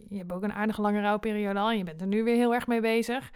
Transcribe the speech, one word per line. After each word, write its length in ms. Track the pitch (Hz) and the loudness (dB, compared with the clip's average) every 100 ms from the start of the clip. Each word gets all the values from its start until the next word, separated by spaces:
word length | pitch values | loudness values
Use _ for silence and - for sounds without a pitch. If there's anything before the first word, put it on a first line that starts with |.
| - | -12
je 80 | 196 | -10
hebt 140 | 175 | -8
ook 100 | 180 | -6
een 100 | 208 | -4
aardige 280 | 202 214 214 | -2 -2 0
lange 200 | 208 208 | 0 2
rouwperiode 580 | 208 214 220 208 202 196 | 2 0 0 -2 0 0
al 120 | 214 | 2
en 80 | 226 | 0
je 60 | |
bent 160 | 180 160 | -2 -6
er 60 | 190 | -2
nu 180 | 208 | 0
weer 100 | 226 233 | 4 4
heel 180 | 240 | 4
erg 120 | 240 240 | 2 0
mee 140 | 233 | 0
bezig. 500 | 226 226 226 254 - | 2 2 0 -4 -6